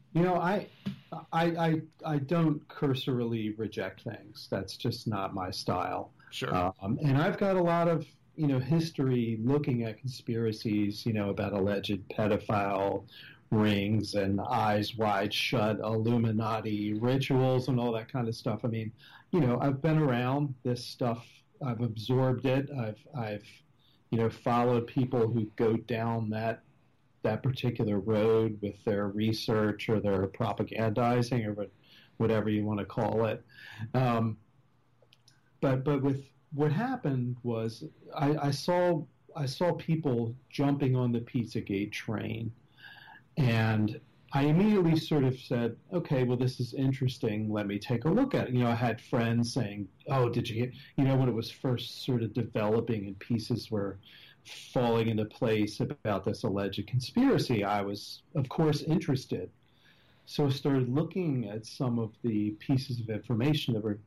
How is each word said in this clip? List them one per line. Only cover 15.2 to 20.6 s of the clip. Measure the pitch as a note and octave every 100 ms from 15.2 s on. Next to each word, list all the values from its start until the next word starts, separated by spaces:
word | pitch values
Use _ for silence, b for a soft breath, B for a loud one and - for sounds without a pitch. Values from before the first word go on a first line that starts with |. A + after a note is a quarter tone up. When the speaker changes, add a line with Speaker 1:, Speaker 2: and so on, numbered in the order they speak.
| G#2
Speaker 1:
shut | - - A#2+ G#2+ G#2+
Illuminati | G#2+ A2 A2 A#2+ A#2 A2 A2 A2 A2 G#2 G#2
rituals | G#2+ A#2+ C3+ C3 C3 C3 B2+ B2+
and | B2
all | A#2+
that | A2+ A2+
kind | C3 A2+
of | A2
stuff. | B2 G#2+
I | A#2+
mean, | A2+ A2 B B B _
you | F#3
know, | B2+ B2
I've | C#3+ C3
been | D#3+ D#3
around | D3 A#2+ B2 C#3+ D3 B2+